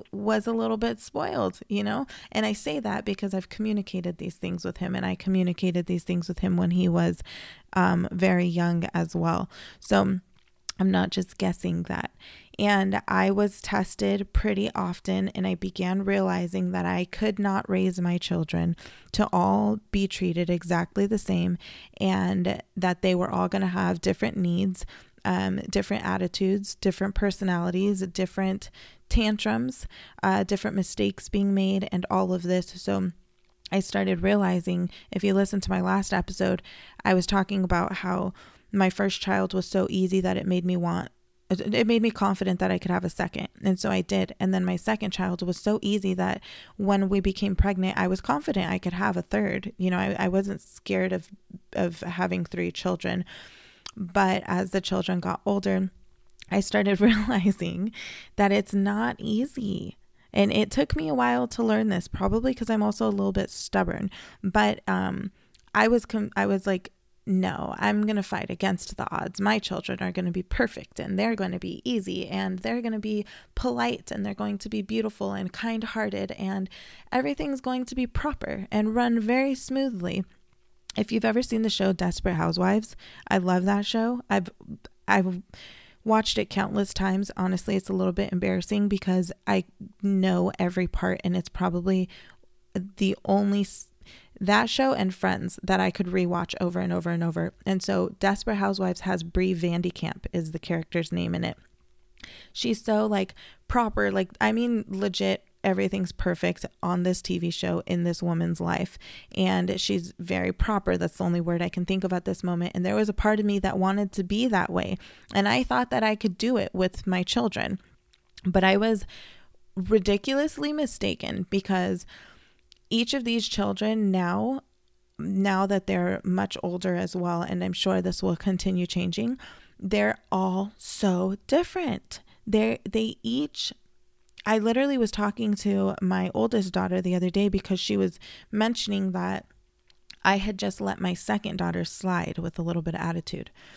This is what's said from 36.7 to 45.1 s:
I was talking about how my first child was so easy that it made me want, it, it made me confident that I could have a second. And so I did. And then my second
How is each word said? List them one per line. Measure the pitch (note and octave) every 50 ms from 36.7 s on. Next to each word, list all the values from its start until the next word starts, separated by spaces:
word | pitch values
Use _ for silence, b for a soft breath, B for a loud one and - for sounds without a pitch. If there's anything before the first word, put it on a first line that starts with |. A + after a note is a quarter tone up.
| B B B B B B -
I | G3 F#3
was | F3+ F3+
talking | - G3+ G3 F#3 - G3+ F#3+ F#3
about | F3 F3+ E3+ F3 - F#3 -
how | F#3+ F#3 F#3 F#3 F#3+ F#3 B B B B B B B B
my | G#3 G3 F#3+ F#3
first | - - G3+ G3 - -
child | - F#3+ G3 G3 F#3+ F#3 F#3+
was | F#3 F3
so | - - F#3+ F#3 -
easy | - F#3 F#3 F3+ F#3+ F#3+
that | F3+ F3+ F#3
it | - -
made | F#3 F3+ F3+ F3
me | F3+ F3+
want, | F3 F3 E3+ E3+ F#3 - - _ _ _ _ _ _ _ -
it, | F#3+ F#3 - G#3 G#3+
it | - A#3
made | A3 A#3 A3+
me | A3+ A3
confident | - - G3 G3+ F#3+ - F#3+ F#3+ F3+ -
that | F#3 F#3
I | F#3 F3+
could | - F3
have | F3+ F3+ F3+
a | E3+
second. | - - F#3 - - - - - _ -
And | - F#3+ F#3 F#3
so | - -
I | F#3+ F#3
did. | F3 - G3+ F#3+ F#3+ - - -
And | F#3+ F#3+ F#3+
then | F#3 F#3
my | F#3 F3+
second | F3 - A3 A3 G#3 A3 F#3